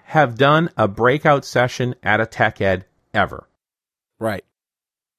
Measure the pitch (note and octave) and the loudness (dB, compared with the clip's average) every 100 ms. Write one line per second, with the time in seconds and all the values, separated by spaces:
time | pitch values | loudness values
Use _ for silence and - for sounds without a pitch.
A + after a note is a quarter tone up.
0 | - D#3+ C#3 A2+ C#3 D#3 E3+ - G#2+ G#2 | -4 0 0 2 2 2 0 -2 -2 2
1 | A#2+ C#3+ D#3 C#3+ - B2+ B2+ - B2 B2 | 0 2 2 0 0 -2 -2 -2 -6 -4
2 | - G#2+ A2+ - A2 - G2 F#2 - _ | -2 0 -2 -2 -2 0 -2 -2 -6 _
3 | _ G#2+ F2+ - - _ _ _ _ _ | _ -2 -2 -4 -18 _ _ _ _ _
4 | _ - A2+ G2 - _ _ _ _ _ | _ -8 -6 -6 -12 _ _ _ _ _
5 | _ | _